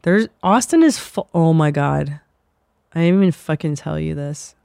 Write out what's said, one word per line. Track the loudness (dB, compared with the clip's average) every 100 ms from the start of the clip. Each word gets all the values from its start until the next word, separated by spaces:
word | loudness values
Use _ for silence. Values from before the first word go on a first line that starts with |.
There's, | 2 0 0 _
Austin | 0 0 2 4
is | 4 2
fu-, | -8 -10 -4
oh | 0 2
my | 4 2
God. | 0 -2 -2 -4 -10 _ _ _ _ _ _ _
I | -2
didn't | 2 4
even | 2
fucking | 0 -6 -6 -4 -6
tell | -6 -6
you | -6
this. | -6 -8 -12 -16 _